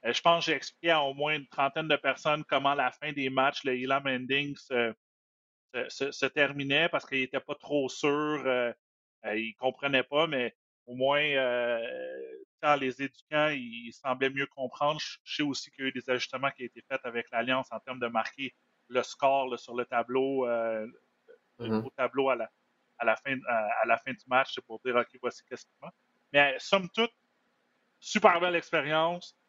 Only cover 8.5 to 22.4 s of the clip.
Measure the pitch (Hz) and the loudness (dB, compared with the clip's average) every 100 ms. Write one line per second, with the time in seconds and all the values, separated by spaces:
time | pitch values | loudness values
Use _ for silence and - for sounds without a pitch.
8.5 | 127 120 113 _ _ _ _ 110 107 113 | 0 0 -4 _ _ _ _ -6 -4 -4
9.5 | 107 131 127 143 139 123 143 165 143 120 | -2 -2 -2 0 0 0 0 0 0 -4
10.5 | - _ _ - 123 131 143 151 139 131 | -6 _ _ -16 -2 2 2 2 2 2
11.5 | 123 120 117 117 127 127 131 131 127 - | 0 0 -2 -4 -8 -10 -10 -12 -16 -20
12.5 | _ 151 147 131 123 139 _ _ 151 151 | _ 2 2 2 -4 -8 _ _ 0 2
13.5 | 143 120 117 117 - 139 127 135 135 139 | 0 -6 -10 -14 -8 -4 0 0 0 -6
14.5 | - 131 - 147 156 - - - - 147 | -4 -8 -2 0 0 -6 -12 -12 -4 -2
15.5 | 131 - _ 135 131 120 123 - 131 135 | -2 -8 _ -6 -4 -2 -2 -2 -4 -4
16.5 | - 120 - - 135 127 117 117 120 117 | -4 -14 -14 -8 -6 -4 -6 -4 -2 0
17.5 | 131 131 113 - 127 120 117 110 - 135 | 0 -2 -10 -10 -6 -2 -2 -4 -6 -12
18.5 | _ _ _ _ 127 - - 139 139 131 | _ _ _ _ -2 -2 0 2 2 0
19.5 | 120 - 120 120 123 117 127 135 135 123 | -4 -8 -8 -2 -2 0 0 2 0 0
20.5 | 117 113 113 110 - _ _ _ - _ | 0 0 -4 -6 -12 _ _ _ -20 _
21.5 | _ 117 110 120 - 123 135 135 123 | _ -2 -2 -2 -4 -2 2 2 2